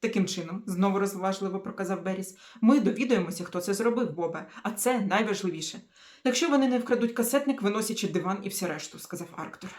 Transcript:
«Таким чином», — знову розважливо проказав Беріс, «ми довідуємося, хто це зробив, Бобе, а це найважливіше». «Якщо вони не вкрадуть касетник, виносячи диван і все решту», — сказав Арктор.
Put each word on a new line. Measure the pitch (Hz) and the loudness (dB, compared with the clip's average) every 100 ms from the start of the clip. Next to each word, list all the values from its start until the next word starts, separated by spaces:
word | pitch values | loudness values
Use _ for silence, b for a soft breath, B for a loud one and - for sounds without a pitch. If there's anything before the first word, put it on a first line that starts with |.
«Таким | 226 220 185 | 0 0 0
чином», — | - 165 180 - | 0 -6 -8 -6
знову | 180 196 196 | 0 2 4
розважливо | 196 196 185 190 190 190 | 0 0 -2 -2 -2 -4
проказав | 208 - 185 190 | -6 -6 -4 -4
Беріс, | 180 185 185 - B B | -4 -4 -6 -12 B B
«ми | 220 285 | 6 6
довідуємося, | 190 226 254 226 175 - | 6 0 2 2 2 -4
хто | 175 180 | -6 -6
це | 175 | -2
зробив, | 202 233 233 240 | 0 2 2 -2
Бобе, | 165 165 - - B | -2 -4 -4 -10 B
а | 220 | -8
це | 226 247 247 | -2 0 2
найважливіше». | 196 190 220 196 190 160 151 - - B B B | 2 2 2 0 -2 -4 -8 -10 -18 B B B
«Якщо | 262 247 330 | 0 2 4
вони | 285 269 | 4 4
не | 247 | 2
вкрадуть | 240 240 233 | 2 2 2
касетник, | 233 226 277 277 262 | 0 2 2 2 0
виносячи | 202 214 220 226 190 | 2 0 -2 -2 0
диван | 165 170 196 | 0 -2 -4
і | 196 | -4
все | - 175 | -4 -4
решту», — | 151 - - | -4 -8 -14
сказав | - 175 165 - | -12 -10 -10 -10
Арктор. | 160 - 190 | -12 -12 -16